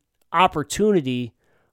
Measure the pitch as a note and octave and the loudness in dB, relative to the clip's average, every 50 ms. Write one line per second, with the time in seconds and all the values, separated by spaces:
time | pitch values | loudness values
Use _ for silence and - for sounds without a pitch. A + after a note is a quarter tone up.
0 | _ _ _ _ _ _ - E3 F#3 F3+ - D#3 C3+ - - - G3+ G#3+ G#3 F3 | _ _ _ _ _ _ 0 2 2 2 2 -2 -6 -6 -4 0 0 2 2 2
1 | C#3 C3 B2+ B2 B2 A#2 - _ _ _ _ _ _ _ | 0 -2 -4 -4 -6 -8 -10 _ _ _ _ _ _ _